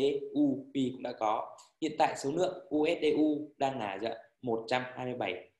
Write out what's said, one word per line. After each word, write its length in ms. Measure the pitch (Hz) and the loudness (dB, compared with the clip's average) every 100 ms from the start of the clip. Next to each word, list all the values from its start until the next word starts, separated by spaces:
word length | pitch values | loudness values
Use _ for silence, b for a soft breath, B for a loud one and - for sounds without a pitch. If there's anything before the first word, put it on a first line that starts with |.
| 139 143 - | 2 2 -2
U 320 | 143 143 123 - | 2 2 2 -2
P 40 | 139 123 | -2 0
cũng 100 | 123 | -2
đã 100 | 123 | -8
có. 460 | 120 110 117 - B B _ | 0 0 0 -2 B B _
Hiện 120 | 160 156 | -4 2
tại 180 | 156 - | 2 2
số 140 | 139 | -2
lượng 340 | 165 180 - - | 0 0 -2 -2
U 180 | 151 156 | 2 2
S 160 | 165 | 4
D 20 | 151 147 | 4 4
U 340 | 151 147 - - | 4 2 -4 -2
đang 200 | 135 127 | -2 -2
là, 200 | 104 98 | -4 -4
dạ, 120 | 110 - - _ | -4 -6 -12 _
một 220 | 123 113 - | -2 -2 0
trăm 160 | 127 127 | -2 -2
hai 120 | - 127 | -6 -6
mươi 80 | |
bảy, 360 | 120 101 90 - _ | -4 -4 -4 -10 _